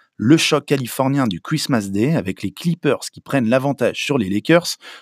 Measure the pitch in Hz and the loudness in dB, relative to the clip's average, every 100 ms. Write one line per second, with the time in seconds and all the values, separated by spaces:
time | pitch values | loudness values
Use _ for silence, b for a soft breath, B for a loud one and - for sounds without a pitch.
0 | _ - 107 160 - 151 - 143 120 - | _ -2 4 4 4 0 0 -2 -2 -2
1 | 135 139 127 87 - 160 - 127 98 98 | 0 0 0 -4 -4 -4 0 -2 0 0
2 | 120 160 92 92 101 - 170 165 147 120 | 0 0 -2 -6 -8 -6 -4 -2 0 -2
3 | - - - 139 110 131 135 139 113 117 | -4 -16 -4 -2 2 2 2 0 -2 -2
4 | - 113 95 101 - 165 165 - B B | -2 -2 0 -2 4 4 2 -6 B B